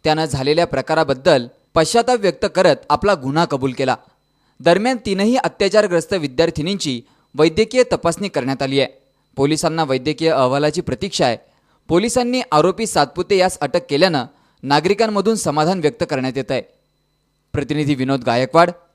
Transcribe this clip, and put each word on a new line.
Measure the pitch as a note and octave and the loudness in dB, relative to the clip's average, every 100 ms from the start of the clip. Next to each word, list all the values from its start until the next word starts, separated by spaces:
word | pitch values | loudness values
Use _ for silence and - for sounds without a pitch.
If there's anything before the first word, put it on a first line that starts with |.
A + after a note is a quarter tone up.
त्यानं | D#3+ D#3 D#3 | 0 -2 -2
झालेल्या | - C#3+ D#3 E3+ | -2 0 2 0
प्रकाराबद्दल | C3+ C3 D#3 D3+ C3 D#3 C#3+ A#2+ _ _ - | -2 0 0 0 0 2 2 0 _ _ 0
पश्चाताप | D#3 A#3 A#3 B3 | 2 2 2 0
व्यक्त | G3 - G#3 F3+ | 0 -2 -2 2
करत | F#3 C#3 - | 2 2 0
आपला | A#3+ G3 | 0 2
गुन्हा | F#3 C3 D3+ E3+ | 0 -2 -2 -2
कबूल | C#3 C3+ | -2 -4
केला. | B2 C3 A#2+ _ _ _ _ _ _ | -2 -2 -2 _ _ _ _ _ _
दरम्यान, | E3 F3+ A#3 C4 G#3+ | 2 2 2 -4 -4
तीनही | F#3+ G#3 B3+ | 0 2 0
अत्याचारग्रस्त | E3 - G3 G#3 G#3 E3+ D#3 | -2 -2 2 2 2 0 -2
विद्यार्थिनींची | F#3+ C#3+ B2+ E3 E3 D3+ G3 D3+ A#2+ - _ _ C3+ | -4 -4 0 0 0 -6 -4 -6 -6 -10 _ _ 2
वैद्यकीय | E3 D#3+ A3 B3+ B3 | 2 2 0 2 0
तपासणी | - E3+ E3 G3 | 0 -2 -2 -4
करण्यात | D3 B2+ C3+ | -4 -4 -4
आली | C3+ C#3 | -2 0
आहे. | C3 - _ _ _ - | -2 -6 _ _ _ -2
पोलिसांना | C#3+ D#3 D#3+ D#3+ | 0 0 -2 -2
वैद्यकीय | D#3 C3 C3 D3+ D#3+ | -2 -2 -2 -2 0
अहवालाची | C#3 B2+ C3+ D3+ D#3 | 2 2 2 0 -2
प्रतीक्षा | - B2+ G3 - C#3 | -6 -6 -6 -2 -2
आहे. | A2 _ _ _ _ - | -2 _ _ _ _ -2
पोलिसांनी | E3 A3+ B3 A#3+ B3+ - | 0 2 0 0 -4 0
आरोपी | F#3 E3+ F#3 - | 2 2 0 -2
सातपुते | E3 C#3+ - F3+ G3 | 0 0 -2 -2 2
यास | F#3 - | 0 -2
अटक | C#3+ F3 E3+ | -4 -4 -2
केल्यानं | C#3+ F#3 D3+ A#2 _ _ _ | 0 2 0 -6 _ _ _
नागरिकांमधून | C3+ C#3+ E3 G#3 A3 G#3 F#3+ A3 | 0 0 2 0 0 0 0 0
समाधान | E3+ D3 D#3 F#3+ | -2 0 0 0
व्यक्त | D3+ B2 E3+ | -2 -2 -4
करण्यात | C#3 C3 C3 | -2 -4 -6
येत | - | -4
आहे. | A#2+ - _ _ _ _ _ _ _ _ | -6 -6 _ _ _ _ _ _ _ _
प्रतिनिधी | - C3+ D3 D3 C#3 | -6 -4 -2 -2 -2
विनोद | C3 C#3 | 0 -2
गायकवाड | A#2+ A#2+ B2+ E3 F3 F3 _ | 0 0 2 2 2 0 _